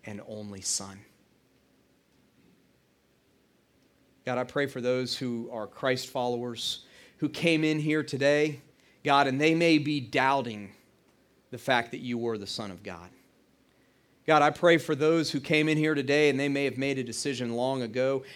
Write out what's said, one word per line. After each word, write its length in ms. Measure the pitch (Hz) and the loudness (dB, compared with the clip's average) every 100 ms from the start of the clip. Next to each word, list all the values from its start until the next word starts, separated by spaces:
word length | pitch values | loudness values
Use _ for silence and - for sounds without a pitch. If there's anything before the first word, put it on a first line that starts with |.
and 180 | 110 101 - | -14 -14 -12
only 340 | 107 104 98 | -12 -12 -10
Son. 380 | - - 98 98 - _ _ _ _ _ _ _ _ _ _ _ _ _ _ _ _ _ _ _ _ _ _ _ _ _ _ _ _ _ _ _ 127 | -6 -6 -8 -16 -20 _ _ _ _ _ _ _ _ _ _ _ _ _ _ _ _ _ _ _ _ _ _ _ _ _ _ _ _ _ _ _ -6
God, 120 | 123 | -6
I 60 | |
pray 220 | 123 147 139 | -4 -2 -4
for 160 | 131 | -4
those 360 | 123 127 127 - | -2 -2 -2 -6
who 320 | 127 117 117 | -6 -6 -8
are 140 | 117 104 | -10 -10
Christ 420 | - 135 127 - | -4 -2 -2 -2
followers 760 | 131 123 120 123 113 - - - - - - | -4 -2 -2 -6 -6 -6 -8 -12 -20 -18 -6
who 100 | 151 | -6
came 340 | - 170 160 | 0 2 2
in 160 | 156 156 | 2 0
here 240 | 151 156 | 0 -2
today, 580 | 147 131 139 147 156 135 - _ _ _ | -2 0 2 4 2 -4 -16 _ _ _
God, 240 | 147 139 139 | 2 4 4
and 120 | 131 | 4
they 160 | 156 165 | 2 4
may 220 | 170 156 | 6 4
be 240 | 143 143 | 4 -2
doubting 720 | 113 143 135 139 120 104 98 - _ _ _ _ _ _ - | -2 0 2 2 -2 -8 -14 -18 _ _ _ _ _ _ -16
the 80 | 123 | -6
fact 340 | - 120 - | 2 2 2
that 100 | 127 | -6
you 160 | 123 120 | -6 -4
were 200 | 117 110 | -2 -4
the 80 | 98 | -6
Son 260 | - 104 | -8 -8
of 120 | 87 | -10
God. 260 | 101 85 90 - _ _ _ _ _ _ _ _ _ _ - | -14 -14 -16 -20 _ _ _ _ _ _ _ _ _ _ 4
God, 160 | 156 | 6
I 80 | 147 | 6
pray 280 | 143 175 165 | 4 4 4
for 180 | - 139 | 2 0
those 360 | 156 165 151 | 2 2 0
who 80 | 139 | -4
came 300 | - 156 156 | 0 2 4
in 80 | 156 | 2
here 180 | 156 143 | 2 0
today 340 | 127 147 147 | 2 4 4
and 80 | 135 | 4
they 120 | 143 | 0
may 160 | 139 139 | 0 -2
have 120 | 117 | -2
made 200 | 139 131 | -2 -2
a 60 | |
decision 500 | 120 110 143 123 120 | -4 -6 -6 -4 -4
long 280 | 117 127 135 | -2 -2 -2
ago 440 | 113 123 131 135 - | -4 -2 0 -2 -6